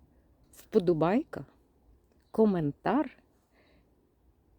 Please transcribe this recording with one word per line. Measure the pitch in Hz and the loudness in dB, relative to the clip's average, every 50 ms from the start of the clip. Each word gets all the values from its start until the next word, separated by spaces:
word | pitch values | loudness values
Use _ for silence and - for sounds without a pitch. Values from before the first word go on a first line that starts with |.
| _ _ _ _ _ _ _ _ _ _ | _ _ _ _ _ _ _ _ _ _
вподобайка, | - - - _ - 214 175 175 175 151 160 170 202 254 330 - - - 143 - _ _ _ _ _ _ _ _ _ _ _ _ _ _ _ _ | -20 -20 -8 _ -2 0 0 0 0 0 0 0 0 0 -2 -4 -10 -16 -16 -16 _ _ _ _ _ _ _ _ _ _ _ _ _ _ _ _
коментар. | - - 220 214 190 175 156 143 - _ - 160 208 285 311 - - - _ _ _ _ _ _ _ _ _ _ _ _ _ _ _ _ _ _ _ _ _ _ _ _ _ _ _ | 0 0 2 2 2 0 -2 -4 -6 _ -2 0 0 0 -2 -4 -10 -20 _ _ _ _ _ _ _ _ _ _ _ _ _ _ _ _ _ _ _ _ _ _ _ _ _ _ _